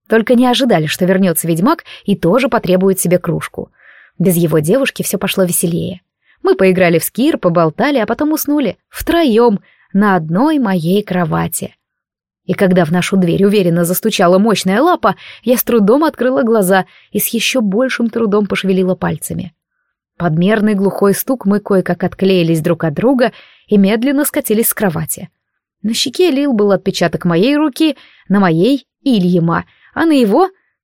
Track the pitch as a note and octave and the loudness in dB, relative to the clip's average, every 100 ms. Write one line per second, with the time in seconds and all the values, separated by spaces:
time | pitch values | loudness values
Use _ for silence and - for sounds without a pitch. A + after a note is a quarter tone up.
0 | - A3+ A3 A#3+ B3+ A#3 C4 F3 D#3 - | -2 0 2 4 4 2 2 2 0 -2
1 | F3+ F#3+ F#3+ D#3+ E3 E3 A#3 D#4+ - - | 0 2 2 0 -2 0 0 -2 -6 -10
2 | - G3 E3 A#3 B3+ - - F#3 F#3+ F#3+ | -4 0 2 2 0 -2 0 2 2 0
3 | F3 F3 E3+ D#3 - - - _ - - | 0 0 -2 -6 -8 -14 -16 _ -20 -20
4 | _ - E3+ E3+ E3 D#3+ D3+ C4 B3 - | _ -2 0 2 2 0 0 0 -2 -4
5 | - F#3+ G3 - F3+ - E3+ E3 E3 F3+ | -6 -4 -4 -2 -2 -2 -4 -4 -6 -10
6 | _ _ _ _ F#4 F#4 F#3+ F#3 F3 E3+ | _ _ _ _ -2 2 2 2 2 2
7 | - - D4 C4+ F3+ E3+ D#3+ D3+ C4+ C#4 | -2 -2 0 0 0 2 0 0 -2 0
8 | G#3 A#3 D4 D#4 - D4 A#3 - _ - | -2 -2 -2 -2 -2 -2 -2 -6 _ -10
9 | - E4+ D4+ G#3+ A#3+ G3+ _ _ _ G3 | -2 0 2 4 4 2 _ _ _ 0
10 | G#3 F#3 D#3 F3 D4+ D4+ G#3+ F#3 D#3+ G3+ | 2 0 0 0 0 0 0 -2 0 -2
11 | G#3 F3+ D#3+ D#3+ E3 - - _ _ _ | -2 -2 -2 -2 -4 -8 -12 _ _ _
12 | _ _ _ _ - F3+ F#3+ F3+ D#3 F3+ | _ _ _ _ -8 0 2 2 0 -2
13 | - G3 F3 E3 G3+ G#3 F3 E3+ E3+ F3+ | -2 0 0 0 2 2 0 0 -2 -2
14 | A3 - F3 F#3+ A3+ F#3+ F#3 G3+ E4+ E4+ | -4 0 2 4 2 0 0 0 0 0
15 | G#3+ - - - A#3 B3 - A#3 G3 C#4 | -2 -4 -12 -10 -2 -2 0 0 2 2
16 | D#4+ - B3+ C4+ A3+ A3+ F#3 F#3+ F3+ _ | 0 -2 -2 0 0 2 2 0 -2 _
17 | _ G3+ - A3+ - C4 G#3 G3+ C4 - | _ -6 -4 -4 -2 -2 0 0 -2 -2
18 | A#3 A#3 A3+ G3+ G#3 G3 F#3+ F#3 F#3 F3+ | -4 -2 0 0 -2 -4 -2 0 0 -2
19 | E3+ D#3+ - E3+ F#3 _ _ _ _ _ | -4 -6 -8 -10 -10 _ _ _ _ _
20 | _ - E3+ D#3 F#3 A3 G#3+ G3+ G3 - | _ -6 -2 0 2 2 0 0 -2 0
21 | G3+ F#3+ - C4 G3 G3+ - G3 - F3 | 0 0 -2 -4 0 -2 0 -2 0 -4
22 | F3 - F#3+ F#3 E3 E3 E3+ E3 D#3+ D3 | -4 -2 0 2 2 0 0 -2 -2 0
23 | A3+ C4 B3 - - _ - G#3 F#3+ A3 | 0 2 0 -4 -20 _ 0 2 4 2
24 | C4 C#4 C#4 D4+ - G#3+ A#3 - G#3 D#3+ | 0 0 -2 -4 -2 0 0 -2 -4 -4
25 | D#3 - - _ _ _ _ _ G#3 A3+ | -8 -10 -12 _ _ _ _ _ -6 -4
26 | C4+ - F4+ C4+ C#4+ A3 G#3 F#3+ F#3+ - | -6 0 0 0 0 0 2 0 -2 -2
27 | E3+ E3+ F3+ E3 A#3+ D4 D#4 - D#4 - | -2 -2 0 2 2 2 -2 0 -2 -2
28 | - _ - G3+ F#3 E3 G#3+ C#4 _ _ | -12 _ -2 2 2 2 2 0 _ _
29 | C#4 A3 F3+ F3+ E3 E3+ - _ _ - | 0 2 2 2 0 -2 -6 _ _ -2
30 | E4 C#4 G#3+ B3+ F#4+ _ _ _ | 2 2 2 2 0 _ _ _